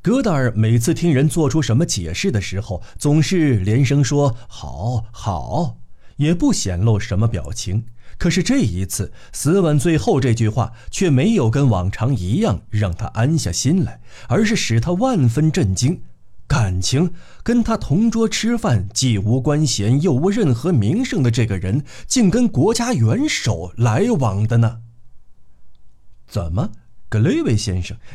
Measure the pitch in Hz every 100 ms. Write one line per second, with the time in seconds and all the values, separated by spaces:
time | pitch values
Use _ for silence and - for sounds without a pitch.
0 | 170 254 226 151 127 107 113 117 117 160
1 | 170 131 151 165 143 156 143 113 170 107
2 | 82 82 98 101 - 92 - 90 - -
3 | 147 151 151 185 151 113 92 117 131 143
4 | 131 143 143 - - - 71 67 110 120
5 | 110 - 107 85 60 107 160 - - -
6 | - - 147 170 294 190 98 87 113 104
7 | - 95 113 101 73 - - 101 - -
8 | - - 175 185 175 269 135 87 95 -
9 | 95 - - - 139 196 165 147 175 160
10 | - 151 123 113 110 123 104 - - -
11 | 185 131 180 226 113 135 139 95 90 -
12 | 117 131 90 143 220 90 - 104 101 82
13 | 101 - 123 160 98 87 127 185 135 -
14 | - - - 190 220 226 - 117 160 180
15 | 262 226 123 117 156 185 107 92 127 180
16 | - - - - - 110 101 90 - 131
17 | 175 - - - - 240 226 220 - 165
18 | 226 220 220 - 220 240 - 113 98 -
19 | 131 104 104 131 127 147 151 - 101 139
20 | 175 127 180 208 175 117 156 156 101 196
21 | 262 214 123 113 110 95 92 123 - -
22 | - 262 202 220 247 131 196 233 240 185
23 | 110 185 302 - - 85 92 - 117 113
24 | 226 208 120 98 107 117 113 - - -
25 | - - - - - - - - - -
26 | - - - 104 82 87 202 - - -
27 | - 107 123 311 285 113 - 90 90 107
28 | -